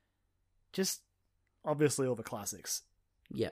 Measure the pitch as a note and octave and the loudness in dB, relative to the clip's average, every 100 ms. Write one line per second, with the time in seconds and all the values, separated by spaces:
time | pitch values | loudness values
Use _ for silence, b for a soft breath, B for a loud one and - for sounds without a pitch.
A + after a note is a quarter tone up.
0 | _ _ _ _ _ _ _ - F#3+ - | _ _ _ _ _ _ _ -2 -2 -2
1 | _ _ _ _ _ _ - D3 D3 - | _ _ _ _ _ _ -4 4 4 4
2 | C3 A#2 A2 A#2 G2+ F#2+ - - - _ | 0 0 -4 -8 -8 -10 -6 -8 -8 _
3 | _ _ _ B2+ G#2 | _ _ _ -4 -4